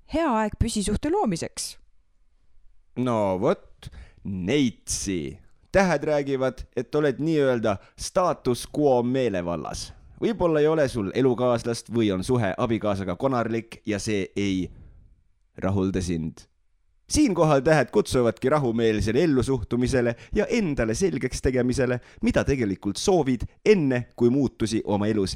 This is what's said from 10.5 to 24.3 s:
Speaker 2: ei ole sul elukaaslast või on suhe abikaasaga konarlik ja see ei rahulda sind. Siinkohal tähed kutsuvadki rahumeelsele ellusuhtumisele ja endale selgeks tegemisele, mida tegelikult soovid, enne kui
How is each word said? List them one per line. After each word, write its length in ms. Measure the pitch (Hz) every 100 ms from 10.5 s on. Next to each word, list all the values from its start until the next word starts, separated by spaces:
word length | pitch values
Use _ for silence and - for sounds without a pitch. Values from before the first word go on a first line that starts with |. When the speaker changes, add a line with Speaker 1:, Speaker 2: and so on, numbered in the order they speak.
| 156
Speaker 2:
ei 80 | 151
ole 160 | 160 135
sul 220 | 117 95 95
elukaaslast 720 | 131 113 123 117 120 117 -
või 200 | 110 110
on 100 | 92
suhe 300 | 90 123 104 92
abikaasaga 600 | 117 113 104 98 92 87
konarlik 640 | 135 127 113 113 - - -
ja 100 | 101
see 300 | 101 104 92 -
ei 340 | 98 95 85 - - - - _ _ _ _ -
rahulda 420 | 95 98 95 95
sind. 440 | 87 85 80 - - _ _ _ _ _ _
Siinkohal 560 | - 302 175 160 143 135
tähed 240 | 156 123
kutsuvadki 600 | 208 190 135 120 107 127
rahumeelsele 720 | 151 135 117 113 107 104 113 170
ellusuhtumisele 920 | 131 120 131 107 120 123 127 120 117 - -
ja 100 | 208
endale 500 | 240 196 127 113 110
selgeks 460 | 190 151 127 -
tegemisele, 580 | 139 127 123 123 127 123 - -
mida 240 | 226 240 110
tegelikult 540 | 139 110 95 101 98
soovid, 420 | - 185 135 127 - - -
enne 400 | 214 143 123 117 -
kui 160 | 120